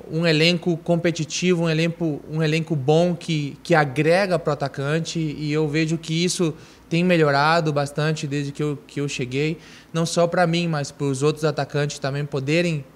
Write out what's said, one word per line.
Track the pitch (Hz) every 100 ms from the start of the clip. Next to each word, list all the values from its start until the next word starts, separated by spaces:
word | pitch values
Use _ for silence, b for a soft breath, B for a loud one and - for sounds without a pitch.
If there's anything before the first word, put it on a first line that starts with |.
| -
um | 165
elenco | 170 151 165 175 180 165
competitivo, | - 170 175 160 147 - 180 170
um | 165
elenco, | 156 165 165 165 143 -
um | 156
elenco | 156 160 156 151
bom | 131 160 180 170
que, | - 156 143 -
que | -
agrega | 160 143 127 156 180 202 165
pro | 160
atacante, | 143 135 - 139 165 160 170
e | 156 143 151
eu | 151 156
vejo | 151 160 165
que | 160 160
isso | 180 - 165 151 B B -
tem | 165
melhorado | 180 170 147 139 151 170 156
bastante | 143 139 - 156 156 147
desde | 143 143
que | 139
eu, | 151 139 -
que | 143
eu | 143
cheguei, | 147 123 135 156 165 B B B
não | 165
só | 165 175 170
pra | 180 170
mim, | 170 170
mas | 151 139
pros | - 143 131
outros | 151 151
atacantes | 156 139 135 147 147 -
também | 139 143
poderem | 147 143 135 165 175 151 131